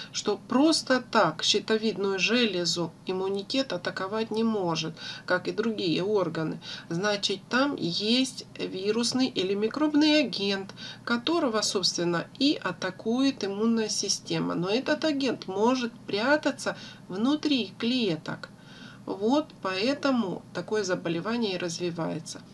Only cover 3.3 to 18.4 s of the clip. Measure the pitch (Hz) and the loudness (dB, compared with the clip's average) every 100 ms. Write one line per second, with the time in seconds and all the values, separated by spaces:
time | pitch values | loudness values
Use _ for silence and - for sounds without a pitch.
3.3 | 196 196 262 269 175 190 - 190 214 220 | -2 -2 -2 0 -2 -4 -4 -4 -2 -2
4.3 | 214 226 214 175 160 156 - - - - | 2 2 2 0 0 -2 -6 -12 -10 0
5.3 | 180 175 185 226 208 190 160 190 208 175 | 0 0 -2 0 0 0 0 2 2 2
6.3 | 165 160 165 - - - 170 208 202 202 | 0 -4 -4 -10 -12 -6 -2 0 0 0
7.3 | 196 - 247 285 - 170 170 208 247 262 | -2 0 2 2 0 -2 0 2 2 2
8.3 | - - - 214 190 196 220 233 254 262 | -4 -14 -8 -6 -4 0 0 0 2 0
9.3 | - 185 202 220 277 302 294 311 302 240 | 0 0 2 0 2 2 4 6 6 4
10.3 | 175 202 196 190 - - - - 233 240 | 0 -2 -2 -4 -12 -14 -10 -2 0 2
11.3 | 339 285 214 202 202 180 - 175 170 - | 2 2 0 0 0 0 0 0 0 -2
12.3 | - 269 - 190 175 185 180 226 240 269 | 0 2 2 -2 -4 -6 -4 -2 2 2
13.3 | 269 196 202 226 226 214 - 202 - - | 0 -4 0 2 2 0 -2 -2 -2 -2
14.3 | 165 170 170 180 226 269 302 320 277 269 | -2 0 0 0 0 0 0 0 0 0
15.3 | - - 196 226 262 233 - - 196 247 | -2 -4 2 2 2 -2 -6 -6 -2 2
16.3 | 302 294 269 202 - - - - 185 254 | 2 2 -2 -4 -6 -10 -18 -10 -2 0
17.3 | 294 302 269 190 - 226 254 208 156 - | 2 2 0 -2 -2 -2 0 0 -2 -4
18.3 | - | -10